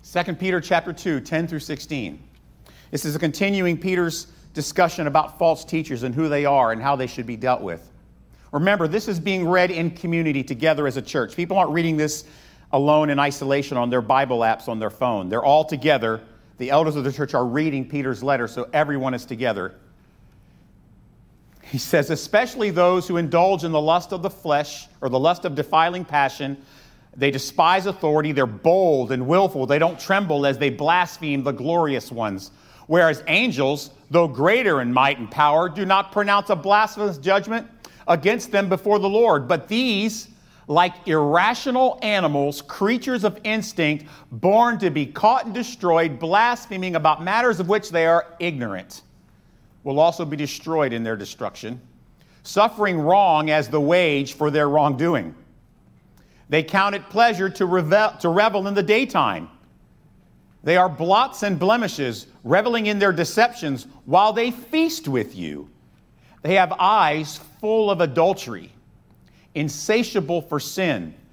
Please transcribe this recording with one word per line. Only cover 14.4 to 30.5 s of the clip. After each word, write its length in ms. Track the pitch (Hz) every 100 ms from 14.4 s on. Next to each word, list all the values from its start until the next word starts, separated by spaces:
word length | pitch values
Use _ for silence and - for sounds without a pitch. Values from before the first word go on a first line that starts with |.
| 113 110 -
on 100 | 110
their 100 | 110
phone. 400 | - 123 110 90
They're 140 | 110
all 220 | 139 151
together. 560 | 156 151 143 139 110 113 - - _ _
The 120 | 127
elders 240 | 143 160
of 80 | 147
the 100 | 135
church 220 | 135 143
are 100 | 135
reading 400 | 123 131 156 139
Peter's 380 | 131 143 131 113
letter, 240 | 131 135 117
so 220 | 123 120
everyone 420 | - 151 143 131
is 100 | 123
together. 500 | - 117 123 101 92 - _ _ _ _ - _ _ _ _ _ _ _ _ _ _ _ _ _
He 160 | - 135
says, 300 | - 165 143
"Especially 600 | 156 - 208 240 - 208
those 380 | 170 180 185 175
who 80 | 170
indulge 480 | 170 170 185 190
in 80 | 165
the 80 | 156
lust 320 | 151 175 170
of 100 | 185
the 80 | 180
flesh 560 | - 170 147 147 - - _
or 80 | 131
the 100 | 127
lust 260 | 151 175
of 120 | 180 143
defiling 480 | 143 160 165 180
passion. 520 | 175 147 139 - 139 139 - - - _ _ -
They 140 | 151
despise 560 | 139 - - 170 190 190
authority. 460 | 190 156 151 151
They're 140 | 143 123
bold 680 | 104 165 185 180 139 120
and 140 | 127 127
willful. 400 | 175 190 143 123
They 120 | 147
don't 200 | 165 170
tremble 480 | - 196 190 147
as 120 | 139